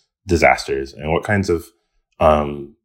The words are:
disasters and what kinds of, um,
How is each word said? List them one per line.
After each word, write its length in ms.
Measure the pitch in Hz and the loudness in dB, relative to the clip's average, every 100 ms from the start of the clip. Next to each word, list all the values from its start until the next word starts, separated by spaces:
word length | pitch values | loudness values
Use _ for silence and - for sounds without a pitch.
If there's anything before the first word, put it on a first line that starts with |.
| _ _ 92 | _ _ -2
disasters 680 | 82 67 64 - 67 67 | 2 4 2 -2 -6 -6
and 200 | - 76 | -8 -4
what 100 | 85 | -2
kinds 260 | - 101 90 | 0 -2 0
of, 160 | 85 - _ _ _ _ - | -2 -4 _ _ _ _ 0
um, 560 | 82 76 73 71 71 _ | 2 4 0 -6 -12 _